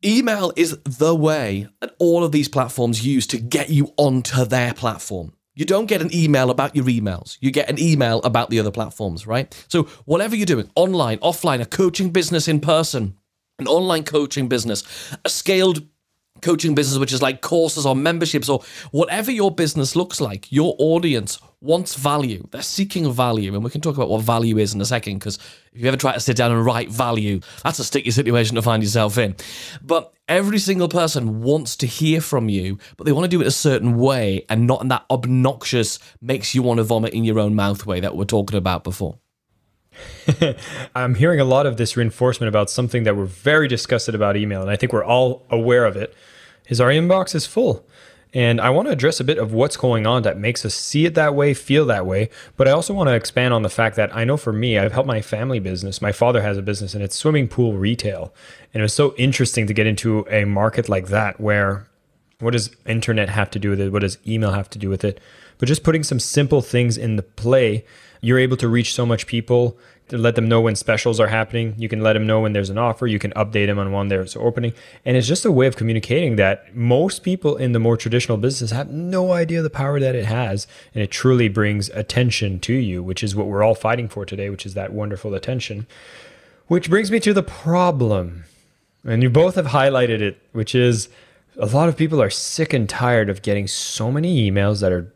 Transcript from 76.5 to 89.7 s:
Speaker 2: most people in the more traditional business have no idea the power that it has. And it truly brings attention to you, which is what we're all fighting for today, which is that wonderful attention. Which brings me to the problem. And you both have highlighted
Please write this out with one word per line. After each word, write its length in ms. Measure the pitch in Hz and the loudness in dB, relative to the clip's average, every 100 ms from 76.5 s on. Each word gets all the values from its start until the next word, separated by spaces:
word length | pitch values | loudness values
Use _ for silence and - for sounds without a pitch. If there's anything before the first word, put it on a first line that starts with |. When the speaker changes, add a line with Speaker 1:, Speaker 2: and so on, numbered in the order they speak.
| 98 - 104 | 2 -6 -2
Speaker 2:
most 460 | 117 123 180 - | 2 4 2 -2
people 340 | - 180 151 147 | -4 -2 -2 0
in 160 | 127 | 0
the 60 | 120 | 2
more 180 | 113 117 | 2 2
traditional 420 | 120 120 - 110 | 0 -2 0 0
business 340 | 123 131 117 | 0 -2 -4
have 180 | 117 143 | -4 -6
no 420 | 147 175 185 185 | -8 -4 -2 0
idea 300 | 175 165 165 | 0 0 -2
the 80 | 156 | -4
power 300 | 151 139 143 | -2 -2 0
that 140 | 131 | 0
it 120 | 127 110 | 0 -2
has. 400 | 113 117 101 - - - | -2 -2 -4 -6 -18 -12
And 80 | - | -6
it 80 | 101 | -4
truly 380 | - 127 127 117 | 0 4 4 4
brings 400 | 101 104 104 101 | 2 0 0 -4
attention 680 | - 107 - 123 - 104 92 | -6 -4 0 0 0 -2 -4
to 140 | - | -2
you, 280 | 127 113 90 | -2 0 -4
which 200 | 90 92 | -6 -4
is 120 | 110 | -4
what 120 | 98 101 | -2 -2
we're 160 | 101 | 2
all 120 | 107 | 2
fighting 340 | 110 110 120 113 | 4 0 -2 -4
for 180 | - 95 | -8 -10
today, 240 | 98 101 | -8 -8
which 160 | 98 101 | -8 -10
is 80 | |
that 180 | 95 98 | -8 -8
wonderful 420 | 104 104 98 110 | -6 -6 -6 -6
attention. 520 | 98 - 127 - 104 113 - - - - - _ _ _ | -6 -4 -6 -6 -10 -10 -16 -20 -20 -20 -20 _ _ _
Which 240 | 175 170 | -2 2
brings 200 | 190 208 | 0 2
me 100 | 220 | 2
to 120 | 214 | 2
the 100 | 196 | 2
problem. 1000 | 165 - 156 175 180 147 120 98 87 85 82 _ _ _ _ _ | 0 -6 -2 2 2 2 2 0 -2 -10 -18 _ _ _ _ _
And 180 | - 113 | -2 2
you 80 | 127 | 4
both 240 | 123 175 | 6 4
have 140 | 185 | 2
highlighted 520 | 147 | 0